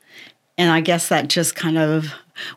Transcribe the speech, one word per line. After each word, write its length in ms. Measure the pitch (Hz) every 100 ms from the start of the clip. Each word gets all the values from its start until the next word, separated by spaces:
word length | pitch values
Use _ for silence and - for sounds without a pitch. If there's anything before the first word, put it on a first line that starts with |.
| _ - - _ _ -
And 120 | 175
I 120 | 165
guess 260 | 160 170 -
that 220 | 165 143
just 260 | 180 165 -
kind 220 | 165 160
of 360 | 156 156 156 - - - -